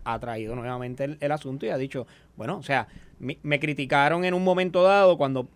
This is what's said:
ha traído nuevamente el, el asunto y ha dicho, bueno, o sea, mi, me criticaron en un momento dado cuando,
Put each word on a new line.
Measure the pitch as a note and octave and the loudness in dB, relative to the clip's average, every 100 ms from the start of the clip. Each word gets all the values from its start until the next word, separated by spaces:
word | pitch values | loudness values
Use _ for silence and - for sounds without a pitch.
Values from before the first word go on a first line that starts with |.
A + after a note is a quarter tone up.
ha | B2 A2+ | -6 -8
traído | A#2+ A2+ A2 B2 | -6 -8 -8 -8
nuevamente | A#2+ B2 B2 B2+ C#3 | -8 -8 -8 -6 -8
el, | D3+ | -4
el | C#3+ | -4
asunto | D3+ C#3 C3+ A3 | -4 -6 -8 -6
y | |
ha | C3+ | -4
dicho, | C3+ C3+ A#2 _ _ - | -6 -8 -12 _ _ -12
bueno, | A2+ F#3 | -8 -6
o | |
sea, | C3+ C3 A2 - - - | -2 -2 -2 -12 -20 -12
mi, | B2+ D#3 | -10 -8
me | D3+ C#3+ | -4 -2
criticaron | D3+ D3 C3+ D3 C#3+ E3+ F3+ | -2 -4 0 4 4 2 0
en | |
un | F3+ | 0
momento | F#3 F3+ F#3 F3+ | 2 2 2 4
dado | F#3 G3+ F#3+ D#3+ | 6 8 6 6
cuando, | C3+ C3 B2+ | 2 -2 -6